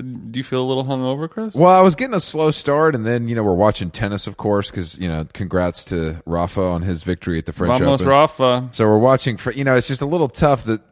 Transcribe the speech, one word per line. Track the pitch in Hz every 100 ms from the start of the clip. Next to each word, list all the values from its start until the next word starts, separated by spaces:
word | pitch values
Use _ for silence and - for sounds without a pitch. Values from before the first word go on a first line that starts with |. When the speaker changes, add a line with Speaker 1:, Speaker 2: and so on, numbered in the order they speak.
Speaker 1:
do | 127 117 110 120
you |
feel | 131 131
a | 127
little | 131
hungover, | 131 131 127 139 160
Chris? | - 220 135
Speaker 2:
Well, | 180
I | 185
was | 190 151
getting | 262 196
a |
slow | - 151 156
start, | - - 143 160 127
and | 110
then, | 120 117
you | 117
know, | 104
we're |
watching | 90 107 - 87
tennis, | - 101 101 -
of | -
course, | 107 101 -
'cause, | 101 82 -
you | 90
know, | 80 78
congrats | - 90 92 90 - -
to | 87 80 82 -
Rafa | 85 87 101
on | 92 85
his | 92 82
victory | 90 87 - 82
at | -
the |
French | - 87 127
Speaker 1:
Vamos, | - 135
Speaker 2:
Open. | 135
Speaker 1:
Rafa. | 139 151 - 127 123 127
Speaker 2:
So | - 110
we're | 107
watching, | 127 135 135 107
fr-, | 131
you | 120
know, | 139 127
it's | 117
just | 131
a | 143
little | 175 139
tough | - 151 131 113
that, | 113 _